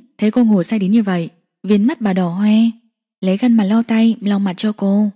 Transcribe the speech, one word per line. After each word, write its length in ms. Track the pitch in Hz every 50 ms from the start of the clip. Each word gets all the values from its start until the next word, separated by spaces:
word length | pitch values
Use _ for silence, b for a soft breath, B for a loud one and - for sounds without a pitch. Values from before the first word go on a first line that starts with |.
| _ _ _ -
thấy 120 | 208 214
cô 140 | 214 254 240
ngủ 180 | 220 214 190 170
say 160 | - 226 220
đến 120 | 196 185
như 120 | 214 233 214
vậy, 280 | 196 185 175 165 - - _ _ _ _ _ -
viên 220 | 190 208 202 202
mắt 140 | 247 330 -
bà 120 | 220 202 185
đỏ 160 | 185 185 170
hoe, 280 | 170 190 208 214 214 220 233 233 226 _ _ _ _ _ _ _ _ _
lấy 180 | - 185 185 196
khăn 140 | 254 247 233
mặt 120 | 226 202
lau 180 | 190 214 226 233
tay, 340 | - 226 220 226 226 220 -
lau 180 | 190 202 202 196
mặt 160 | 202 196 180
cho 160 | - - 214 208
cô. 380 | - 202 196 196 208 214 208 196